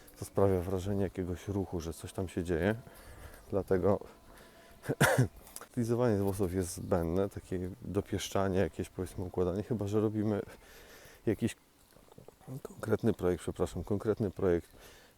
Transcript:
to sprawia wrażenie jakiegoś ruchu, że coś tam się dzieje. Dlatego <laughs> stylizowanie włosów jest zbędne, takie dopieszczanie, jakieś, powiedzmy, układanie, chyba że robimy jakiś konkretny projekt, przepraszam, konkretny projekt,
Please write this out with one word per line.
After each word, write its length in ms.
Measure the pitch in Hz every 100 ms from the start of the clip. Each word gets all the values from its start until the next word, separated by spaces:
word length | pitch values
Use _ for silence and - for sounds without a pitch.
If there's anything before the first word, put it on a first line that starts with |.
| - -
to 60 |
sprawia 360 | - - 98 92
wrażenie 420 | 87 95 92 101
jakiegoś 460 | 95 - 90 87 -
ruchu, 320 | 98 92 90
że 120 | 80
coś 200 | 80 -
tam 160 | - 95
się 160 | -
dzieje. 300 | 85 82 92 113 - - - - - - -
Dlatego 500 | 98 92 95 90 98 - - - - - - - - -
<laughs> 560 | - - - 120 - - - -
stylizowanie 420 | - 113 117 123 101
włosów 380 | 98 95 95
jest 200 | 92 87
zbędne, 540 | - 92 92 82 90 98
takie 420 | - - 92 90 -
dopieszczanie, 760 | - 92 - 98 - 98 95 92
jakieś, 300 | 82 - 95
powiedzmy, 360 | - 90 -
układanie, 380 | 90 92 87 92
chyba 240 | 104 110 101
że 140 | 107
robimy 420 | 107 107 104 101 - - - - - - - - -
jakiś 300 | 98 117 - _ _ - - - - - - - 131
konkretny 500 | - 185 - 107 117
projekt, 300 | - 87 90
przepraszam, 420 | - 90 90 -
konkretny 460 | 87 101 113 101 104
projekt, 400 | - 92 85 - - - - -